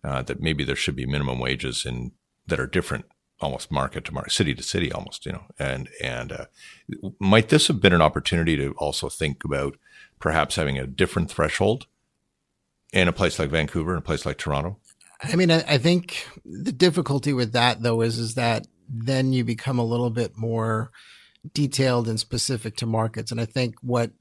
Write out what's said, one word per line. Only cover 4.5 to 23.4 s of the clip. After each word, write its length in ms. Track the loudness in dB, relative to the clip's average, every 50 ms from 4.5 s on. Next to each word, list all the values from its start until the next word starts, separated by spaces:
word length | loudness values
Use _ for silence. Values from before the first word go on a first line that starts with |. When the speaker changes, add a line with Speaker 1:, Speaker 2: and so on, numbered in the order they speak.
| 0
Speaker 1:
to 80 | -4
city, 300 | -6 -4 -2 -2 -2 -2
almost, 340 | -4 -6 -10 -10 -14 -12 -10
you 60 | -10
know. 140 | -10 -10 -12 _ -8
And, 320 | -6 -4 -4 -4 -6 -8 -12 -12 -8 -8
and, 280 | -6 -6 -6 -8 -10
uh, 140 | -10 -12 -12 -16 _ -20 -20 -20 -20 -20 _ -14 -14 -10 -12 -12 -8 _
might 300 | 4 6 6 6 6 6
this 180 | 4 4 6
have 140 | 4 2 6
been 120 | 6 6 8
an 80 | 8
opportunity 540 | 6 6 4 2 -2 0 0 2 4 2 2
to 160 | 2 0 -2 -4
also 320 | -2 -4 -2 -2 -2 -6 -6
think 340 | -4 -2 -2 -2 -2 -4 -4
about 320 | -4 -2 -2 -2 -4 -6 _ _ _ -20 -20 -20 _ _ _
perhaps 380 | -4 0 2 2 2 2 0
having 200 | -2 0 0 0
a 80 | -2 -4
different 460 | -6 0 0 0 2 2 -2 -2 -2
threshold 560 | 0 0 0 0 2 2 2 2 2 0 -4 _ _ _ _ _ _ _ _ _ _ _ _ _ _ _ _ _ _ _ _ _
in 160 | 2 4 4
a 60 | 4 4
place 260 | 2 0 0 2 0
like 100 | -2 0
Vancouver, 440 | 2 0 0 0 -2 -2 -2 -2 -4
in 40 | -4
a 20 |
place 240 | -2 -2 -4 -2 -2
like 120 | -6 -6
Toronto? 400 | -4 -4 -2 -2 -2 -2 -4 -8 _ _ _ _ _ _ -20 -18 _
Speaker 2:
I 140 | -6 -2 2
mean, 160 | 2 4 4
I, 80 | 4 4 4
I 100 | 2 0
think 500 | 4 4 4 4 4 0 -4 -10 -10 -10 -10 -16 -20 _
the 260 | -14 -12 -6 -6 -6
difficulty 600 | 2 4 4 4 4 2 0 0 -2 0 0 0
with 220 | 0 0 0 0 2
that, 280 | 4 4 4 2 2 0
though, 180 | 2 2 4
is, 160 | 2 2 0
is 180 | -2 -4 -4 -2
that 320 | 0 0 2 0 0 -2 _ _ _ _ -12
then 420 | -10 -6 -2 0 2 2 2 4
you 140 | 2 2 2
become 340 | 0 -2 -4 -2 -2 0 0
a 60 | 0
little 240 | 2 0 0 0 0
bit 280 | 0 0 -2 -4 _
more 540 | -6 -4 -2 0 0 0 0 0 -2 -2 -4 _ -20 -20 -20 -20 -20 -20 _ _ _ -20 -8 _
detailed 540 | -2 0 0 2 2 2 4 4 2 2
and 120 | 0 -2 -4
specific 560 | -4 _ -4 -2 -2 -2 -2 -4 -4 -8 -6
to 80 | -4 -4
markets. 460 | -2 0 0 0 0 -2 -6 -8 -6
And 80 | -4
I 60 | -4